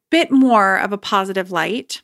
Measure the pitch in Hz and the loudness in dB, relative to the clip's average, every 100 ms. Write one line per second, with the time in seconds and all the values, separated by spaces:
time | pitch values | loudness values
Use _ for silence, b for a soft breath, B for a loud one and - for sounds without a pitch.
0 | - 320 330 269 262 226 196 190 185 202 | -2 0 2 4 4 4 2 0 -2 -6
1 | - 202 190 190 185 180 165 226 269 - | -4 -2 -2 -6 -6 -4 -4 -6 -8 -16